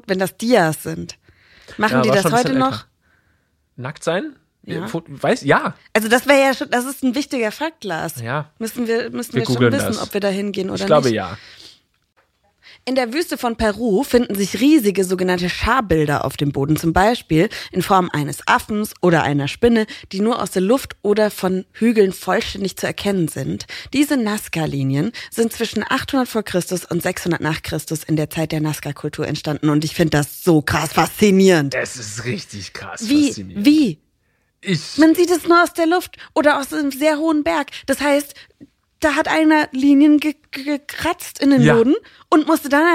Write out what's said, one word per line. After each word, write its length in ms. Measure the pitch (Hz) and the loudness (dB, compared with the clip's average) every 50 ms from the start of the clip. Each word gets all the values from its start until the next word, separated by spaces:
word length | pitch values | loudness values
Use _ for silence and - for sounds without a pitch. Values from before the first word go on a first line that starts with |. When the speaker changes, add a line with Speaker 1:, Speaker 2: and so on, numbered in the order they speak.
| - | -4
Speaker 1:
wenn 100 | - 190 185 | -6 -2 -2
das 180 | 190 175 - | -2 -4 -4
Dias 440 | - 226 233 254 208 170 160 151 - - | -6 0 2 4 4 4 2 0 -4 -8
sind. 340 | 156 165 175 170 170 - _ _ _ _ _ _ _ _ _ _ - - | -10 -10 -10 -12 -14 -16 _ _ _ _ _ _ _ _ _ _ -18 -4
Machen 200 | - 208 220 247 | -2 -2 0 2
Speaker 2:
Ja, 40 | 254 | 2
Speaker 1:
die 80 | - - | 2 2
Speaker 2:
war 60 | - | 2
Speaker 1:
das 80 | - 185 | 2 2
Speaker 2:
schon 80 | 165 | 2
ein 60 | - 240 | 2 2
Speaker 1:
heute 80 | 247 254 269 | 0 0 0
Speaker 2:
bisschen 60 | 262 | 0
Speaker 1:
noch? 120 | 262 269 | 0 -2
Speaker 2:
älter. 140 | - 107 - _ _ _ _ _ _ _ _ _ _ _ _ _ _ _ _ _ _ | -2 -6 -14 _ _ _ _ _ _ _ _ _ _ _ _ _ _ _ _ _ _
Nackt 280 | - 123 135 156 - - | -14 -12 -12 -12 -6 -4
sein? 300 | 165 165 190 302 311 - _ _ _ _ _ _ | -4 -4 -2 -4 -8 -14 _ _ _ _ _ _
Speaker 1:
Ja. 240 | - 170 165 180 | -10 -10 -10 -8
Speaker 2:
Fo-, 160 | 220 - 165 - | -8 -8 -10 -10
weiß, 380 | - 139 131 - 143 233 254 143 | -10 -10 -4 0 0 0 0 2
ja. 320 | 139 156 247 311 - - - _ _ | 2 2 2 2 -2 -8 -10 _ _
Speaker 1:
Also 160 | _ 220 214 | _ -2 2
das 180 | 220 233 247 - | 2 2 2 4
wäre 140 | 262 285 269 | 4 4 6
ja 140 | 269 269 247 | 6 4 2
schon, 160 | - 294 262 | -2 -4 -2
das 160 | - 240 247 | -2 -2 -2
ist 180 | 269 269 - 269 | -4 -8 -2 -2
ein 100 | 262 214 | -2 0
wichtiger 360 | 285 285 - 294 254 226 214 | -2 -4 -4 -4 -4 -4 -4
Fakt, 320 | - - 294 330 320 _ - | -4 -6 -8 -8 -8 _ -8
Lars. 380 | 196 165 160 156 165 - 127 | -6 -6 -6 -6 -8 -8 -8
Speaker 2:
Ja. 280 | 113 113 135 151 147 - _ _ | -6 -4 -4 -6 -6 -8 _ _
Speaker 1:
Müssen 280 | 226 220 - 247 240 | -10 -8 -6 -6 -4
wir, 220 | 220 226 233 233 233 | -2 -2 -4 -4 -6
müssen 220 | 247 240 240 - - | -8 -10 -10 -4 -4
Speaker 2:
Wir 80 | - | -4
Speaker 1:
wir 40 | 226 | 0
schon 100 | - 127 | 0 2
Speaker 2:
googeln 180 | 120 127 117 113 | 4 4 4 4
Speaker 1:
wissen, 140 | - 107 | 2 -2
Speaker 2:
das. 140 | 101 107 - | -2 -4 -4
Speaker 1:
ob 120 | 107 - - | -6 -4 -4
wir 80 | 104 | -2
da 80 | 202 202 | -2 -2
hingehen 400 | 190 196 202 208 190 196 185 190 | -2 -2 -4 -4 -4 -4 -6 -4
oder 100 | 202 185 | -4 -4
Speaker 2:
Ich 60 | 196 | 2
glaube, 220 | 196 151 147 135 | 4 4 4 4
Speaker 1:
nicht. 80 | 123 110 | 2 0
Speaker 2:
ja. 220 | 104 95 87 98 - - - - - - - - _ _ _ _ _ _ _ _ _ _ _ _ _ _ _ _ _ _ - - _ _ | 0 -4 -6 -10 -14 -16 -20 -20 -20 -20 -20 -20 _ _ _ _ _ _ _ _ _ _ _ _ _ _ _ _ _ _ -20 -20 _ _
Speaker 1:
In 100 | 247 262 | -2 -2
der 180 | 262 247 226 233 | -2 -2 0 -2
Wüste 240 | 320 349 - 302 | -4 -4 -4 -6
von 180 | - - 233 226 | -4 -4 -4 -2
Peru 480 | - 226 214 196 208 240 240 185 214 277 | 0 -2 -2 0 -2 -2 0 0 0 0
finden 320 | - - 240 247 - 208 | 2 2 2 2 2 -2
sich 240 | 190 202 180 - 196 | -2 -2 -4 0 2
riesige 460 | 247 294 311 311 214 202 175 190 190 | 4 6 6 6 4 2 2 0 0
sogenannte 420 | 180 185 180 185 185 180 175 175 180 | 0 0 0 0 0 0 0 -2 -4
Scharbilder 760 | - - - 214 240 269 226 185 165 160 151 147 143 - - | -4 -2 0 0 0 0 2 2 2 2 2 2 0 0 -2
auf 100 | 135 - | -4 -4
dem 160 | - 151 143 | -2 -4 -2
Boden, 240 | 139 143 135 147 156 | -2 -2 0 0 -2
zum 160 | 139 - 165 | 0 0 0
Beispiel 560 | 160 180 190 220 247 - - _ 165 156 185 226 - - - - | 2 4 4 4 2 0 -2 _ 0 2 2 0 -4 -12 -14 -6
in 100 | - 185 | -4 -4
Form 280 | 165 - 202 185 185 - | 0 2 2 2 2 0
eines 340 | - 147 143 147 - - - | -2 -4 -4 -4 -6 -4 0
Affens 480 | - 226 247 - - 220 208 214 - - _ | 0 0 0 0 -2 -4 -4 -4 -6 -4 _
oder 220 | - 180 165 151 - | 2 4 4 4 2
einer 240 | 135 147 143 139 | 2 0 0 -2
Spinne, 380 | 139 - - - 240 233 220 214 - - - - - | -4 -2 0 2 4 4 2 0 -2 -8 -18 -14 -10
die 80 | - 190 | -4 -2
nur 220 | 208 226 247 - | 0 0 0 -2
aus 100 | - 185 | -4 -4
der 120 | - 190 185 | -2 -2 2
Luft 340 | 196 254 277 - - - _ | 2 0 0 0 -10 -16 _
oder 300 | - 208 208 208 214 208 | -2 0 2 2 2 0
von 320 | - - - 185 190 185 - _ | 0 -4 -4 -2 -2 -4 -6 _
Hügeln 400 | _ - 220 233 226 220 196 190 | _ 0 0 2 4 4 4 2
vollständig 640 | 180 - - 185 180 220 - - - 196 196 180 - | 2 -6 -4 -2 -2 -2 -2 -4 -8 -6 -6 -8 -6
zu 100 | - - | -6 -6
erkennen 440 | 160 - - - 202 196 190 165 147 | -6 -6 -4 -4 -2 0 0 -2 -2
sind. 380 | - - 135 143 185 208 - - - - - - - | -4 -8 -8 -8 -8 -10 -10 -14 -16 -16 -14 -4 0
Diese 240 | 262 294 - 302 | 0 0 2 0
Nazca-Linien 960 | 262 226 208 208 214 - - - 165 156 151 143 139 135 135 135 139 170 233 - - - - | -2 0 -2 -4 -6 -8 -6 -4 -4 -4 -2 -2 -2 -2 0 0 0 -2 -4 -6 -10 -16 -10
sind 220 | - - 226 226 - | -2 -2 -2 -2 -2
zwischen 320 | - 226 - - 214 202 | -6 -6 -4 -4 -6 -4
achthundert 400 | - 254 262 - - - 269 247 | -2 -4 -4 -4 -2 -2 -2 -2
vor 160 | - - 220 202 | 0 -4 -6 -4
Christus 400 | - - 180 170 - 185 170 - | -2 -4 -4 -2 -2 -6 -8 -6
und 180 | - 170 170 | -4 -6 -4
sechshundert 380 | - 180 185 - - 180 160 - | -2 -4 -6 -4 -2 -2 -2 -2
nach 220 | - 151 160 - | -2 -4 -4 -4
Christus 420 | - - 160 156 - - 160 151 - | -6 -8 -8 -8 -6 -6 -8 -8 -4
in 140 | - 156 | -2 -2
der 120 | 151 151 151 | -2 -2 -4
Zeit 220 | - 165 160 156 | -4 -6 -4 -4
der 80 | 160 156 | -4 -4
Nazca-Kultur 640 | 151 151 147 - - 143 143 - - 151 - - 143 | -4 -4 -6 -6 -8 -10 -10 -8 -8 -8 -6 -6 -6
entstanden. 440 | - 151 - - 160 147 - - 151 | -6 -6 -6 -4 -6 -4 0 0 0
Und 160 | 147 151 156 | 0 0 -2
ich 100 | 147 - | -4 0
find 180 | - 156 156 156 | 0 0 2 2
das 300 | 147 143 - - - - | 0 0 -2 -8 -2 2
so 180 | 185 165 151 | 4 4 4
krass 300 | 139 - - 151 160 156 | 2 2 -2 -2 -2 0
faszinierend. 840 | - 185 160 - - - 214 208 190 190 196 190 180 160 143 139 131 | 0 0 0 0 2 2 4 6 6 6 6 6 6 4 2 0 -2
Speaker 2:
Das 220 | 127 120 - - | -4 -6 -6 -8
ist 300 | 131 113 104 104 117 113 | -12 -12 -12 -12 -8 -6
richtig 480 | 123 110 95 - - - 101 92 - - | -6 -6 -6 -10 -12 -14 -14 -14 -14 -14
krass 340 | - 101 - 82 - 226 | -14 -14 -14 -12 -10 -2
Speaker 1:
Wie? 200 | 214 285 302 294 | 0 2 2 2
Speaker 2:
faszinierend. 380 | 262 - - - - - 196 202 | 2 -2 -6 -12 -10 -8 2 4
Speaker 1:
Wie? 360 | 277 302 311 285 202 151 - _ _ _ _ _ _ _ _ _ _ _ _ | 4 6 6 4 2 0 -6 _ _ _ _ _ _ _ _ _ _ _ _
Speaker 2:
Ich 380 | - 196 180 143 - - - | -2 -2 -2 -2 -2 -6 2
Speaker 1:
Man 180 | 277 311 320 320 | 4 4 6 6
sieht 160 | 339 349 320 | 4 4 2
es 160 | 359 302 - | 2 0 2
nur 160 | 339 339 349 349 | 4 4 4 4
aus 80 | - | 2
der 160 | - - 330 | 0 0 0
Luft 300 | 320 349 370 - - - - - - _ | 2 2 0 -2 -6 -16 -20 -20 -4 _
oder 260 | - 285 302 285 285 | 2 2 2 2 2
aus 140 | 277 - 311 | -2 -6 -6
einem 180 | 311 294 277 | -4 -4 -4
sehr 240 | 262 262 302 311 302 | -2 0 0 0 0
hohen 260 | 285 320 330 311 302 285 | 2 0 0 0 0 0
Berg. 220 | 330 339 311 277 - - - - | 0 -2 -2 -4 -6 -10 -12 -4
Das 160 | - 269 - | -4 -2 0
heißt, 320 | 277 294 277 285 285 - - - - _ _ _ - _ _ _ _ _ _ _ | 0 0 0 0 -2 -6 -16 -20 -20 _ _ _ -20 _ _ _ _ _ _ _
da 160 | - 302 269 | -2 0 0
hat 120 | 302 311 | 0 -2
einer 400 | - - 311 320 311 311 302 302 - - | 0 0 2 4 4 4 4 2 -2 -2
Linien 440 | 262 262 285 285 277 294 302 302 294 | 2 4 6 6 6 6 6 6 4
ge-, 160 | - 302 285 - _ _ | 2 -2 -6 -6 _ _
ge-, 120 | - 269 262 285 294 277 | -16 -12 -6 -6 -6 -6
gekratzt 600 | - - - - - 320 359 - - - - - | -8 -12 -10 -6 -4 -4 -4 -6 -10 -18 -6 0
in 100 | 285 277 | 2 4
den 120 | 277 254 | 6 6
Speaker 2:
Ja. 140 | - - 240 | 6 6 6
Speaker 1:
Boden 180 | 226 226 254 330 453 - - _ _ _ _ | 6 4 4 2 0 -2 -12 _ _ _ _
und 180 | - 311 277 | 2 2 4
musste 220 | 285 320 - - 269 | 2 0 0 0 0
dann 180 | 277 294 320 349 | 2 4 4 4